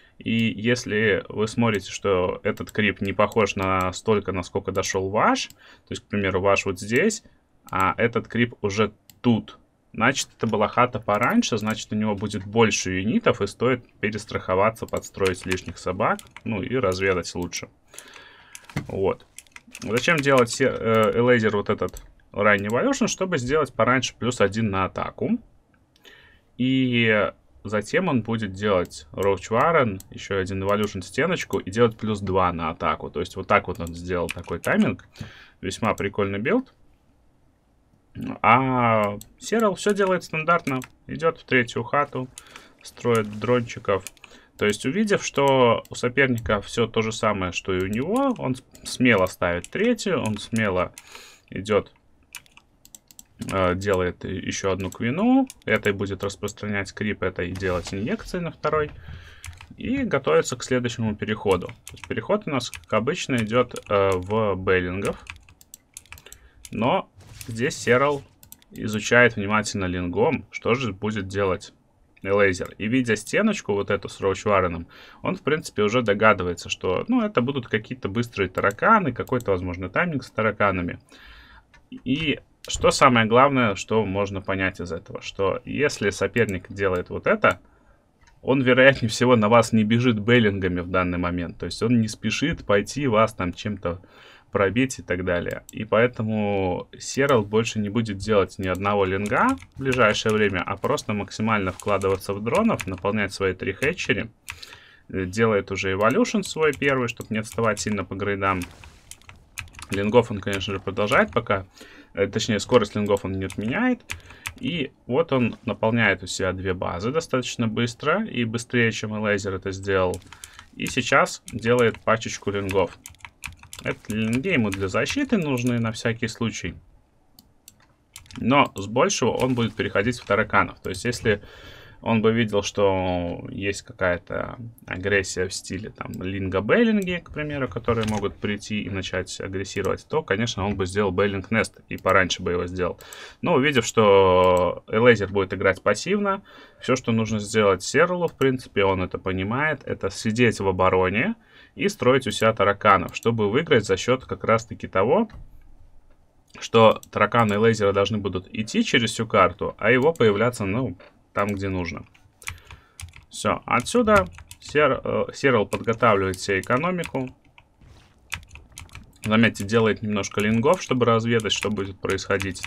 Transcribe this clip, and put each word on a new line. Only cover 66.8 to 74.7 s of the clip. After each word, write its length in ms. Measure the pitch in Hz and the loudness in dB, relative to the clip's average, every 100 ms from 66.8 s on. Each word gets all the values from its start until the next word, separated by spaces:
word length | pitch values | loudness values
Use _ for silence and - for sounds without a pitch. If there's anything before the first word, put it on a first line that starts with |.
| 120 185 - - - - - | 0 0 -4 -18 -20 -18 -12
здесь 280 | 113 139 - | -4 -4 -2
Серал 480 | 113 127 143 143 - _ - - _ | 2 4 4 -2 -8 _ -20 -20 _
изучает 640 | - 110 107 - 120 120 107 | -10 -6 -4 4 6 6 4
внимательно 480 | 98 107 104 104 | 0 0 0 -4
лингом, 640 | 90 90 90 90 151 113 - | -4 -4 -4 0 0 0 -8
что 260 | - - 127 | -6 -2 0
же 180 | 120 | -2
будет 340 | 95 107 107 95 | -4 -4 -4 -6
делать 460 | 98 98 90 - _ _ _ _ _ | -2 0 -2 -8 _ _ _ _ _
Элейзер. 500 | 98 101 98 90 76 - | 0 4 4 2 -6 -6
И 80 | 107 | -2
видя 280 | 131 120 104 | -2 0 -2
стеночку 580 | - 165 220 202 - | 0 0 2 0 -2
вот 180 | 101 98 | -2 0
эту 180 | 101 - | -2 -4
с 100 | - | -2
Роуч 260 | 98 95 107 | -2 0 2
Вареном, 420 | 98 90 | 2 2